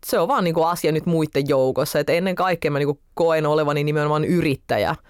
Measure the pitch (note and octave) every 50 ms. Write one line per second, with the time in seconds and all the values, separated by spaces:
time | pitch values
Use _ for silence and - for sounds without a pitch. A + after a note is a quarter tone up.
0 | - - - G#3+ E3+ F3+ C#4 C4 F#3 E3+ E3 E3 D#3+ E3 F3 E3+ - D#3 D#3 D#3
1 | - F3+ E3+ D#3+ D#3 D3+ _ C#3 C#3 C#3 D3 C3+ C3 C3 B2+ B2+ C#3+ - - D#3
2 | C#3+ - C#3+ E3+ F3+ F#3+ F3+ F3+ F3 F#3 F3+ E3 - D#3 D3 C#3 D3 C#3 D3 _
3 | _ _ _ - E3+ E3 D#3+ D#3+ D3+ D3 D3+ D#3 D#3 D3 D3 D3 D3 D3+ D3+ D3+
4 | D3 D3+ D3+ D3+ D3+ - F3 F3 D#3+ D#3 C3+ - _ - B2 G#2+ G2+ - D3+ -
5 | _ _